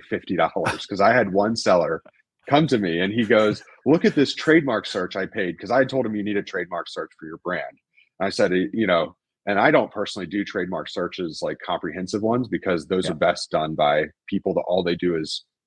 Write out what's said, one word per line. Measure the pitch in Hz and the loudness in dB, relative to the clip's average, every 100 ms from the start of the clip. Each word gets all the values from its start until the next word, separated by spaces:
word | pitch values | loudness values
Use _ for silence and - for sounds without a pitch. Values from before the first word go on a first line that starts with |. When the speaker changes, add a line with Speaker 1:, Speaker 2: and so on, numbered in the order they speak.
| - | -4
Speaker 1:
fifty | 92 - 87 | -8 -4 0
dollars. | 80 98 82 - - | 0 0 -4 -4 -6
'Cause | 92 | 2
I | 101 | 4
had | 123 101 | 4 4
one | 95 104 113 | 2 2 2
seller | 110 90 76 80 - _ _ _ - | 2 4 2 -4 -8 _ _ _ 2
come | 143 160 | 2 4
to | 120 | 2
me | 92 82 | 0 0
and | 95 | 0
he | 113 | 0
goes, | 107 110 107 107 - _ 131 | 4 4 4 0 -8 _ 2
"Look | 170 | 4
at | 214 | 4
this | 151 127 | 2 0
trademark | - 160 156 139 107 - | 0 2 4 4 -2 -2
search | 101 90 101 | -6 -4 -4
I | 95 | -6
paid," | 110 90 82 | -4 -4 -4
'cause | 101 | 0
I | 127 | 0
had | 131 | 2
told | 131 117 | -2 -4
him, | 104 | -4
"You | |
need | 101 101 | -4 -4
a | |
trademark | - 92 87 85 - | -4 -8 -6 -8 -8
search | 92 78 - | -10 -12 -14
for | 80 | -16
your | 82 | -10
brand." | 87 85 65 _ _ _ _ - | -4 -4 -6 _ _ _ _ -6
And | 95 | -4
I | |
said, | - 98 | 2 2
"You | 90 98 113 104 | 2 0 0 2
know," | 85 80 - _ _ 101 | 2 0 -8 _ _ -2
and | 101 | 2
I | 131 | 4
don't | 151 104 | 4 2
personally | 107 98 104 85 | -4 -6 -6 -6
do | 101 | -4
trademark | 98 98 90 82 76 | -4 -4 -4 -6 -6
searches, | 92 90 - 85 76 | -6 -6 -4 -8 -6
like, | 80 78 | -6 -6
comprehensive | - 85 85 82 92 104 | -6 -4 -4 -8 -6 -2
ones, | 110 123 117 | 0 0 0
because | 90 95 87 73 | -2 0 -2 0
those | 92 90 | -2 0
Speaker 2:
Yeah. | |
Speaker 1:
are | |
best | 78 85 82 - | 2 2 0 -2
done | 82 78 78 | -2 -2 0
by | 73 76 76 _ - | 2 2 0 _ -6
people | 98 95 | -4 0
that | 87 - | -2 0
all | 90 | 0
they | 87 87 | 0 0
do | 90 82 | 0 -2
is | 78 - _ _ | -4 -10 _ _